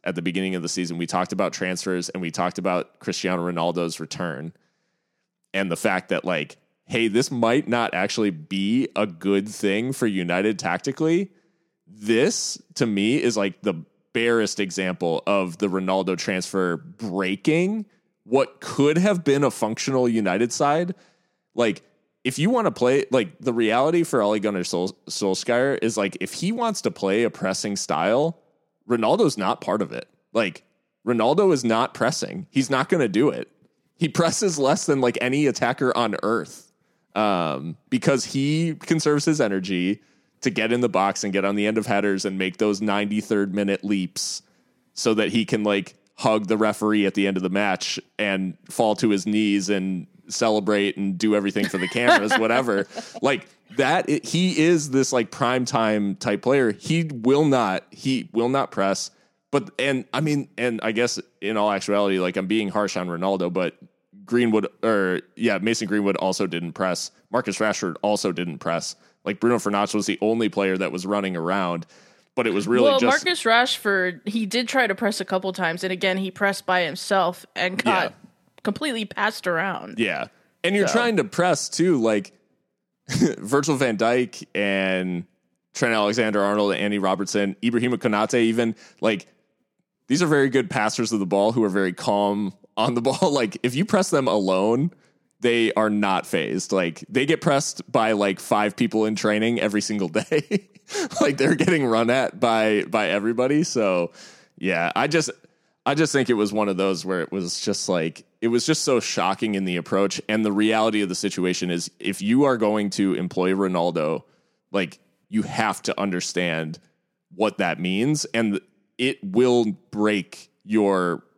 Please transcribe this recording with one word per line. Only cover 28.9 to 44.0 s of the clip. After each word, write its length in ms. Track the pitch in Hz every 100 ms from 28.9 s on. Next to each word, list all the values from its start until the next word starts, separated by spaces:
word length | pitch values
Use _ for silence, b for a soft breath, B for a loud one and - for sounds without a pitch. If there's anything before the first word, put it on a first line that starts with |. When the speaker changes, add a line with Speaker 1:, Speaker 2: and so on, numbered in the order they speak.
| 120 110 190 180 104
Speaker 1:
not 240 | 95 127
part 200 | - 104
of 120 | 82
it. 160 | 60 - _ _
Like, 300 | 113 101 - _ _ _ _ 110
Ronaldo 480 | 120 117 165 196
is 100 | 143
not 300 | 120 113 127
pressing. 540 | - 117 170 95 - -
He's 200 | 135 -
not 200 | 131 135
gonna 180 | 175 117
do 220 | 98 143
it. 200 | 60 - _ _ _ _ _
He 140 | 156
presses 500 | - 170 - 202 147
less 260 | 135 156 -
than, 140 | 139
like, 180 | 123 -
any 260 | 123 139 143
attacker 480 | - 120 131 127 -
on 220 | 113 98
earth, 500 | 104 113 76 - _ _ _ _ _ 101
um, 640 | 107 90 80 67 80 - _
because 360 | 123 - 131 -
he 500 | 139 143 160 165 151
conserves 480 | - 165 151 147
his 160 | 160 151
energy 640 | 110 95 92 90 90 107 b b b _
to 80 | 131
get 240 | 98 110
in 80 | 120
the 80 | 120
box 340 | 92 98 95
and 80 | 104
get 140 | 95 98
on 100 | 101
the 100 | 104
end 120 | 110
of 80 | 104
headers 380 | 101 101 98 101
and 120 | 95
make 200 | 92 -
those 240 | 107 101
ninety-third 760 | 107 101 104 107 - 104 101 98
minute 280 | 98 98 101
leaps 560 | 98